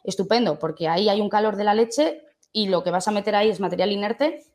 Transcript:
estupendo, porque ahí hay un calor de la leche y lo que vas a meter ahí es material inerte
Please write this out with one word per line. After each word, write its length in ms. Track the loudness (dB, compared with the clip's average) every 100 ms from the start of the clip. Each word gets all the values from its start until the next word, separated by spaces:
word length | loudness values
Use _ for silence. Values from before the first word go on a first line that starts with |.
estupendo, 560 | -8 -4 0 2 2 -2
porque 280 | -4 -4 -2
ahí 220 | 0 2
hay 100 | 0
un 100 | 0
calor 260 | 0 0 0
de 80 |
la 100 | 0
leche 480 | 2 2 2 0 -2 -14 _ _
y 140 | -2 0
lo 160 | 0
que 80 | 0
vas 160 | -2 0
a 40 |
meter 240 | -2 0 2
ahí 140 | 2
es 100 | 0
material 320 | -2 0 0
inerte 540 | 0 -2 0 -2 -2 -10